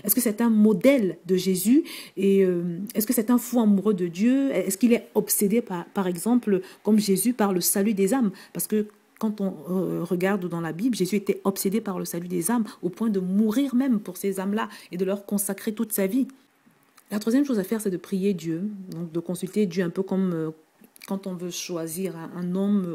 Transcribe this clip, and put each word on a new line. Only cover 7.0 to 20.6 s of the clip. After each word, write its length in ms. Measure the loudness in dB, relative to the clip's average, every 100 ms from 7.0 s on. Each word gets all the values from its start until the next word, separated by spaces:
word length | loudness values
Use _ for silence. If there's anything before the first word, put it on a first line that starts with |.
| 4 2 2
par 180 | 2 2
le 80 | 2
salut 340 | 0 2 2
des 200 | 2 2
âmes ? 180 | 2 2 -2 -10
Parce 140 | -8 -2
que 200 | -2 -2 -8 _ _
quand 220 | -4 -2
on, 160 | -4 -4 -4
euh, 340 | -2 -2 -2
regarde 420 | -2 0 0 0 -2
dans 100 | -4
la 140 | -6
Bible, 200 | -2 -2
Jésus 220 | 0 0 0
était 240 | 0 -2 -2
obsédé 340 | -2 -2 -2
par 200 | -4 -6
le 40 |
salut 240 | -6 -8 -6
des 240 | -4 0
âmes, 140 | 0 0 -4
au 60 | -6
point 200 | -2 -2
de 120 | 0
mourir 520 | 0 2 2 2 0
même 280 | 2 2 0
pour 160 | -2 -6
ces 240 | -4 -2
âmes-là 260 | -2 -2 -4 -8 -12
et 60 | -4
de 80 | -2
leur 200 | -2 -2
consacrer 480 | -4 -2 -4 -6
toute 200 | -4 -4
sa 120 | -2 0
vie. 220 | 0 -2 -6 _ _ _ _ _ _ _
La 80 | -4
troisième 260 | 0 2 2
chose 120 | 0
à 60 |
faire, 160 | -2 -2
c'est 100 | -2
de 80 | -4
prier 360 | -4 -2 0
Dieu, 360 | -2 -4 -4 -6 -8 -10
donc 220 | -10 -6
de 60 | -6
consulter 460 | -6 -6 -4 0 0
Dieu 180 | 0 -2
un 40 |
peu 140 | -2
comme, 300 | -2 0 0
euh, 160 | -2 -4 -8